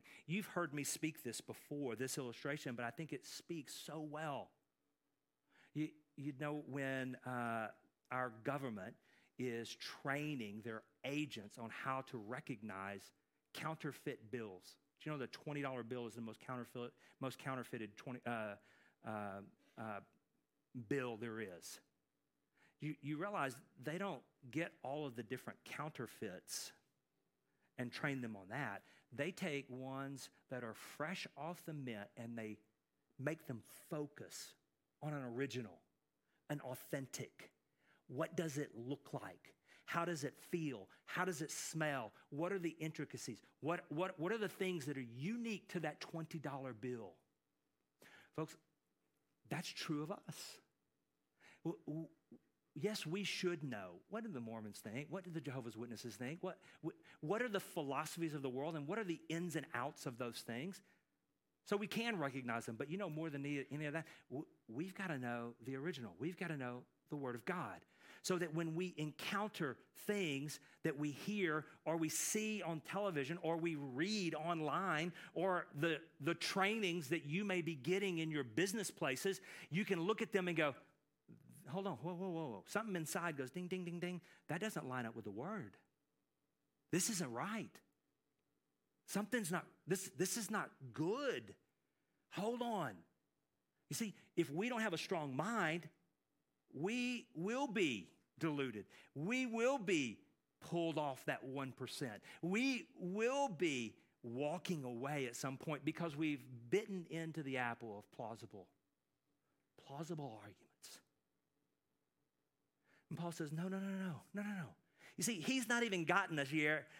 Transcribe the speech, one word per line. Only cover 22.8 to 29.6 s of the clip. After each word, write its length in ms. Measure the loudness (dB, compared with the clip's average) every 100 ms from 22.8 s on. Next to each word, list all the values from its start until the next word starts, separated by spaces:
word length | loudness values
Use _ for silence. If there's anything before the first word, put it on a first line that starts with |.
You, 140 | -6 -4
you 160 | -4 -2
realize 380 | 0 2 2 0 -10 -10
they 140 | -4 -2
don't 240 | -2 -4 -8 _ -6
get 240 | -2 -2 -4
all 220 | -4 -2 -2
of 100 | -4
the 80 |
different 360 | -4 -4 -6 -10
counterfeits 1080 | -8 -6 -4 -4 -8 -6 -6 -6 -6 -6 -6 -12 _ _ _ _ _ _ _ _ _ -6
and 140 | -6
train 300 | 0 2 2
them 140 | -2 -6
on 140 | -6
that. 320 | -2 -2 -4 -10 -20 _ -2
They 160 | -2
take 360 | 0 0 0